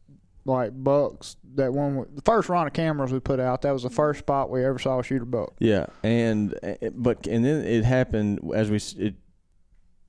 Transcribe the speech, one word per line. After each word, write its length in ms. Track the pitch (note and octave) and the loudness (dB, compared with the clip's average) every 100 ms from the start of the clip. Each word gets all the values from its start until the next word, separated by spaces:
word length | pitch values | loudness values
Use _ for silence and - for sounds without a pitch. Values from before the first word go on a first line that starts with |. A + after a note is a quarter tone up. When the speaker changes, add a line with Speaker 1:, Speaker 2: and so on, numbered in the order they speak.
| - - _ - - | -20 -20 _ -12 -2
Speaker 1:
like, 260 | B2+ A2+ | 0 -2
bucks. 640 | C3 C3+ C#3+ B2 - - - - C3+ | -2 2 2 2 -2 -16 -18 -8 -2
That 180 | C3 | 0
one, 220 | C#3 C#3+ C3+ | 2 0 -2
we, 80 | - | -6
the 80 | C#3+ | -4
first 260 | - A3+ F3+ | 2 2 2
run 180 | F3 D3+ | 0 0
of 60 | |
cameras 400 | - D#3+ D3 B2+ | 0 -2 0 -2
we 80 | C3 | -2
put 200 | - C3 | -2 0
out, 220 | B2+ B2+ | 0 0
that 100 | C#3+ | 0
was 100 | C3+ | -2
the 80 | B2 | -2
first 300 | B2 D3+ C#3+ | 0 0 0
spot 280 | - C#3 C3 | -2 0 0
we 140 | B2+ | 0
ever 140 | C3 B2+ | 0 0
saw 240 | C3+ B2+ | -2 -2
shoot 200 | B2 C3+ | -2 -2
a 40 | A#2+ | -2
buck. 280 | A#2+ - - | -4 -4 0
Speaker 2:
Yeah, 280 | A2 G2 - - | 2 2 0 -2
and, 520 | G#2+ A#2 A#2 G#2+ G#2 - | 0 2 2 2 0 -2
eh, 280 | F#2 - A2+ | -8 -6 -6
but, 320 | - A#2+ A2 - | -2 0 0 0
and 180 | A2+ | 0
then 200 | B2 D#3 | 2 0
it 200 | F#2+ A#2 | 0 2
happened 560 | A#2 B2+ B2+ A2 G#2 G2+ D#2 | 4 2 2 0 0 -2 -2
as 160 | G#2 G#2+ | 0 0
we 60 | G#2 | 0
s-, 180 | - - | -4 -4
it, 160 | G#2 G2 - _ _ _ _ _ _ _ | -4 -4 -18 _ _ _ _ _ _ _